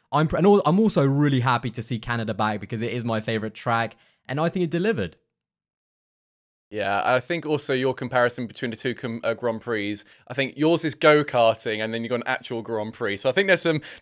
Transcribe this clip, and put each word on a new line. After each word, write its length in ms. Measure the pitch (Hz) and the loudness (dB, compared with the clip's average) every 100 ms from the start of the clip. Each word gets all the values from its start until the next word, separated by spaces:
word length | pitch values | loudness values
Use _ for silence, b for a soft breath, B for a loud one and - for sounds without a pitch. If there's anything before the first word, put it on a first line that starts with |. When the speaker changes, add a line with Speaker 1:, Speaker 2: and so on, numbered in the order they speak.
| b | b
Speaker 1:
I'm 160 | 143 156 | 0 2
pr-, 100 | - | 4
and 80 | 185 | 6
al-, 160 | 202 151 | 6 6
I'm 140 | 185 | 4
also 260 | 220 175 139 | 4 4 2
really 340 | 139 147 135 | 4 4 4
happy 300 | 123 120 123 | 2 0 -2
to 120 | 117 | -6
see 160 | 110 120 | -6 -6
Canada 360 | 117 117 110 | -4 -4 -4
back 260 | 104 107 107 | -2 0 -2
because 220 | 98 113 | -6 -6
it 100 | 113 | -4
is 140 | 120 117 | -4 -2
my 160 | 110 | -4
favorite 320 | 107 113 110 | -2 -4 -4
track, 420 | - - 117 113 - _ _ - | -6 -2 0 -2 -8 _ _ -8
and 140 | 135 | -2
I 80 | 165 | -2
think 160 | 185 170 | 0 -2
it 60 | |
delivered. 440 | 165 202 180 87 - _ _ _ _ _ _ _ _ _ _ _ _ _ _ _ | 0 -2 -2 -4 -8 _ _ _ _ _ _ _ _ _ _ _ _ _ _ _
Speaker 2:
Yeah, 280 | 104 98 101 | -4 -2 0
I 160 | - 127 | 2 2
think 260 | - 170 151 | 0 -6 -2
also 280 | 151 - | -2 0
your 200 | 131 131 | 0 0
comparison 540 | 127 127 127 120 123 117 | -2 -2 2 2 0 -10
between 240 | - 123 | -8 -8
the 60 | 110 | -6
two 180 | 131 117 | -6 -6
com-, 240 | 123 113 113 | -8 -4 -4
uh, 80 | |
Grand 260 | 113 120 113 | -2 -2 -4
Prix, 380 | 120 110 101 104 - b b | -4 -4 -4 -6 -12 b b
I 40 | |
think 200 | 120 135 - | -6 -6 0
yours 300 | 151 165 160 | 2 2 0
is 100 | 123 | 2
go-karting 880 | 156 151 143 123 113 107 120 107 | 6 6 4 4 4 2 -2 -4
and 100 | 110 | -4
then 80 | 113 | -4
you've 100 | 113 | -4
got 100 | 120 | -4
an 60 | 113 | -2
actual 340 | 127 - 117 | -4 -4 -8
Grand 320 | 110 113 107 | -4 -6 -6
Prix. 240 | - 113 101 | -6 -4 -2
So 100 | 131 | 0
I 60 | |
think 140 | 127 196 | 2 2
there's 120 | 175 | 2
some 220 | 170 156 B B | 2 0 B B